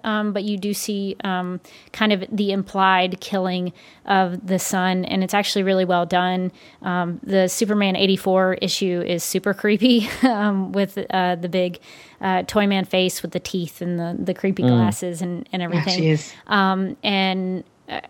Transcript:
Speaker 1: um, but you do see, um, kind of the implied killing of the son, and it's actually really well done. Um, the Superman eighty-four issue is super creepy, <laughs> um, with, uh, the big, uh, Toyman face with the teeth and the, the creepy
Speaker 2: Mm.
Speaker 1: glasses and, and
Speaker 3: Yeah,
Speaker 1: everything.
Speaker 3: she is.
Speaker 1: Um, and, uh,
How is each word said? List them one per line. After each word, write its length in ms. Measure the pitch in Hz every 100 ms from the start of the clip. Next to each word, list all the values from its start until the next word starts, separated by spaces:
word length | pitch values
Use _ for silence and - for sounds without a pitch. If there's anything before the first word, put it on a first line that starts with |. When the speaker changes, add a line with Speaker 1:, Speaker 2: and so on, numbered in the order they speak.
Speaker 1:
um, 300 | - 214 208
but 100 | 202
you 140 | 208 202
do 160 | 202
see, 420 | 202 - 202 196 190
um, 360 | 196 185 180 180 - - -
kind 180 | - 214
of 120 | 202 190
the 200 | 214 202
implied 680 | 196 196 196 190 190 185 185
killing 500 | - 196 185 180 180 - - - -
of 420 | 196 185 180 190
the 100 | 185
son, 480 | - 190 185 185 180
and 180 | 190
it's 100 | 190
actually 300 | 202 202 208
really 220 | 190 190 185
well 200 | 175 175
done. 460 | 180 180 185 185 - - -
Um, 380 | 185 180 175 170
the 240 | - 196 185
Superman 480 | - 208 208 202 185
eighty-four 600 | 190 190 - 185 185 185
issue 420 | 180 - 190 175 -
is 180 | 175
super 300 | - 185 196
creepy, 560 | 196 214 208 240 240 214 -
<laughs> 80 |
um, 480 | 262 214 208 196 190
with, 260 | 190 196 196 -
uh, 240 | 190 180 180
the 140 | 175
big, 300 | 185 180 170 - - - -
uh, 240 | 190 185
Toyman 440 | 180 214 202 196 185
face 340 | 190 185 -
with 100 | 175
the 80 | 180
teeth 420 | - 190 170 -
and 180 | 175 175
the, 160 | 170 180
the 160 | 185
creepy 300 | 180 196 190
Speaker 2:
Mm. 60 | -
Speaker 1:
glasses 520 | 120 214 208 180 170
and, 260 | 180 175 -
and 100 | 180
Speaker 3:
Yeah, 60 | 175
Speaker 1:
everything. 320 | 175 156 185
Speaker 3:
she 100 | 160
is. 240 | 156 - - -
Speaker 1:
Um, 500 | 208 190 190 190 -
and, 600 | 208 196 190 190 185 185 - _ -
uh, 100 | - -